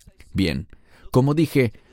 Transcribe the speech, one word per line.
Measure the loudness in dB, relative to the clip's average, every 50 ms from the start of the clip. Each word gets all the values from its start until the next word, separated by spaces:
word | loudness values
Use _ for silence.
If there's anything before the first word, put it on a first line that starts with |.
| -20 -20 -20 _ -20 -10 -4
Bien, | -2 -2 -2 -2 -6 -8 -12 -18 -20 _ _ _ _ -10 -2
como | 0 2 2 2 2
dije, | 0 0 0 2 0 0 0 -2 -8 _ _